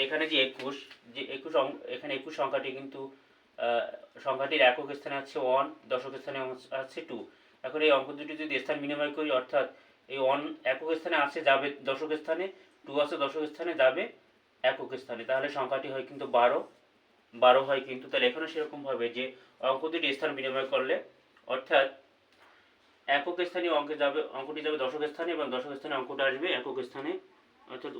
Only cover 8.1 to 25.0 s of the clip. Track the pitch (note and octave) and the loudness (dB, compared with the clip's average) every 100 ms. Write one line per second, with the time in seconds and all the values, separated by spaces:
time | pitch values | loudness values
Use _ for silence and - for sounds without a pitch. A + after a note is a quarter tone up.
8.1 | D3 D3+ D#3 D3+ C3+ - D3+ C#3+ D3 D3 | -8 -8 -8 -4 -2 -2 -4 -2 -2 -2
9.1 | D3 D3+ B2+ - C#3+ - - - _ - | -2 0 0 2 0 0 -4 -20 _ -8
10.1 | C3+ C3 C#3+ D#3 - B2+ C3+ D#3 D#3+ E3+ | 0 2 2 -2 -4 -2 -2 -2 -2 0
11.1 | D#3+ C#3 D#3+ C#3 C3+ C#3+ C3+ B2+ C3+ D#3 | 0 0 2 4 4 2 -4 -4 -2 -2
12.1 | D3+ D#3+ E3 F#3+ - - _ - C#3+ D3 | -2 -2 -2 -4 -8 -20 _ -4 0 0
13.1 | - C#3 D#3 D3+ - E3+ D#3 C3 D#3+ A#3 | 0 -2 -2 -6 -4 -2 6 6 6 -2
14.1 | - _ _ _ _ C3 C3 - B2+ - | -8 _ _ _ _ 0 0 -4 -8 -8
15.1 | A2+ A#2 C3 C#3+ C#3+ B2+ C3+ C#3+ C3+ B2+ | -6 -2 0 0 -2 -2 -2 -4 -6 -8
16.1 | C#3 B2 B2 A#2+ D3 - _ _ _ _ | -10 2 6 6 4 -2 _ _ _ _
17.1 | _ _ A#2 B2+ C3 C3+ C3+ C3 B2+ B2+ | _ _ 6 8 10 6 0 -2 -8 -2
18.1 | C3+ B2 B2 D#3+ D#3 D3+ C#3+ C#3 A#2 A#2 | 2 2 2 -4 -4 -4 -6 -4 -2 -2
19.1 | A#2 C3 - - - B2+ C3+ D#3+ E3 D3 | -2 -6 -8 -20 -2 0 0 0 0 0
20.1 | C3+ D#3 C#3 C3 C3+ C3 C3+ C3 - - | 0 -2 -2 -2 -2 0 0 2 -2 -4
21.1 | _ _ _ - C3 - D3 C3+ - _ | _ _ _ -6 -4 4 4 4 0 _
22.1 | _ _ _ - _ _ _ _ _ - | _ _ _ -20 _ _ _ _ _ 0
23.1 | C#3+ D#3+ F3 F3 F3+ F3 D3+ D3 D3+ C#3+ | 0 2 -2 -2 0 2 2 0 2 2
24.1 | D3+ - C3 C#3+ D#3 D3 D3+ - D3+ | 2 -2 -6 -8 -4 -2 0 0 0